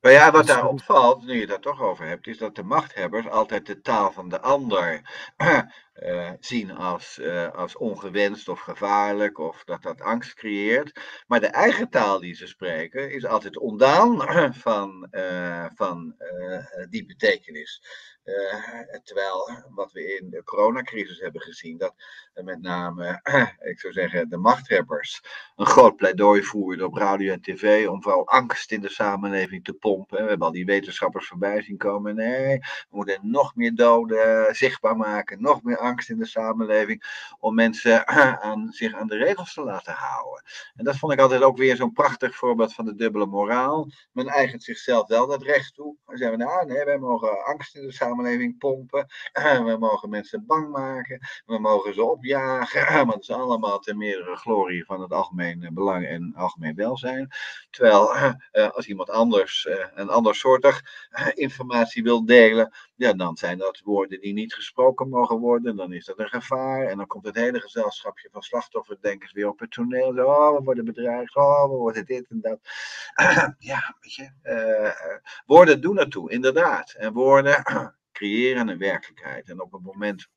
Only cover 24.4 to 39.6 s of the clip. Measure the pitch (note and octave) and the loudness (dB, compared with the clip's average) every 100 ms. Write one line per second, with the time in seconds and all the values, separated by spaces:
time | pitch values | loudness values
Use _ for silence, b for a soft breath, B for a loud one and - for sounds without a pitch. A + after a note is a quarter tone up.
24.4 | G2+ B2 - G2+ D#2+ D2+ - - B B | 2 2 2 0 0 -6 -8 -14 B B
25.4 | B _ - - A#2+ - F#2+ F#2 G2+ G#2 | B _ 4 10 8 8 0 4 6 6
26.4 | G2 G#2+ F#2 F2+ F2+ F2 G2+ G2 G2 F#2 | 2 -6 -6 -4 -6 -2 -2 0 -2 -4
27.4 | F#2+ F#2 G#2 G#2+ G#2 F#2+ G2 G2 - B2+ | -8 -4 4 4 4 -4 0 0 4 2
28.4 | B2 - - A2 G2 - G#2 G2 G2+ G2 | 2 -8 -8 -8 -8 -4 -4 -2 -4 -4
29.4 | F#2 F#2 - - A2 F#2+ G2 G2 G#2+ G2+ | -4 -8 -12 -6 -2 -2 -4 -6 -2 0
30.4 | E2 E2 F2+ G2 F#2+ - F#2+ F#2 - F2+ | -2 -4 0 0 -2 -6 -4 -4 -12 -6
31.4 | G2 G#2 G#2+ G2 G#2 G2+ G#2 G#2+ A2+ B2+ | -2 -2 -6 -4 -4 -4 -6 -4 -4 -2
32.4 | C3+ C3+ C3 - - G2+ G2 G2 G2+ B2+ | -2 -2 -4 -14 -12 -10 -6 -6 -2 0
33.4 | C#3 - A#2 A2+ A#2+ A#2 A2+ A2 A2 A2+ | 0 0 -4 4 6 6 4 2 4 4
34.4 | A2 A2 C3 - A2 A2+ G#2+ G#2 G2 G2 | 2 2 0 0 -2 0 -2 -4 -6 -6
35.4 | B2+ C#3+ A#2+ A2+ A#2+ B2 - A2+ A2+ - | 0 0 0 -4 -4 -6 -8 -8 -6 -4
36.4 | A2 A2 A2 G#2+ G#2 A2 B B B B | -4 -4 0 0 0 -4 B B B B
37.4 | A2 A2 A2+ A2 A#2+ A2+ - C#3+ C3+ B2 | -2 2 2 2 4 4 4 4 4 4
38.4 | G#2+ G#2+ A2 - A2+ G#2 A2 G#2+ C#3 G3 | -6 -6 -8 -8 -8 -6 -6 -2 0 -2
39.4 | F3+ - | -6 -10